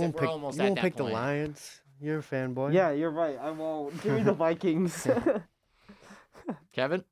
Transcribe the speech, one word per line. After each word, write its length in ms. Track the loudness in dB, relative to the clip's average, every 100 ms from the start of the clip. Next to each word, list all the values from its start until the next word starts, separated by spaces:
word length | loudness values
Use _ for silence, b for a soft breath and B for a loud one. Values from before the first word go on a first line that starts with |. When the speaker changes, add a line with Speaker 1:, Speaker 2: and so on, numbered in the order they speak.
Speaker 1:
won't 120 | 0 0
Speaker 2:
we're 40 |
Speaker 1:
pick, 80 | -2
Speaker 2:
almost 280 | -2 -4 0
Speaker 1:
you 60 |
Speaker 2:
at 20 | 2
Speaker 1:
won't 100 | 2
Speaker 2:
that 60 |
Speaker 1:
pick 140 | 0 0
the 60 |
Speaker 2:
point. 100 | -2
Speaker 1:
Lions. 680 | -2 0 -2 -4 -8 -16 -20 _ -10
You're 180 | -6 -4
a 40 |
fanboy. 500 | -4 -4 -2 -2 2
Speaker 3:
Yeah, 180 | 4 4
you're 200 | 2 -2
right. 260 | 0 -2 -2
I 120 | -6
won't. 500 | -6 -6 -6 -6 -6
Give 120 | -2
me 100 | 2
the 100 | 4
Speaker 1:
<laughs> 0 |
Speaker 3:
Vikings. 760 | 4 2 2 2 2 2 0 0
<laughs> 1600 | 2 2 0 -4 _ _ _ -20 -20 -20 -20 -20 -14 -12 -12 -8
Speaker 2:
Kevin? 300 | -2 0 0 -4